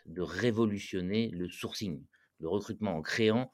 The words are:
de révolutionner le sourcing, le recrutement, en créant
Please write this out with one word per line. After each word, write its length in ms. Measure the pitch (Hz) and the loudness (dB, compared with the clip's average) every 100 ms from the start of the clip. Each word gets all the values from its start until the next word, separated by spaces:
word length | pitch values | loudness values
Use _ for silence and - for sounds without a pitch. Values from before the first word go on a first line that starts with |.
| - | -12
de 160 | 85 | -6
révolutionner 1080 | 82 90 120 110 113 101 - 95 90 107 117 | -4 2 2 4 2 2 -4 -4 0 0 0
le 180 | 87 90 | -2 -6
sourcing, 560 | - - - 98 71 - _ _ _ | -6 -8 -6 -6 -6 -10 _ _ _
le 100 | 80 | -2
recrutement, 460 | 101 104 110 104 | -2 -2 -4 -2
en 80 | 80 | -2
créant 480 | 78 - 110 113 131 | -2 4 4 4 0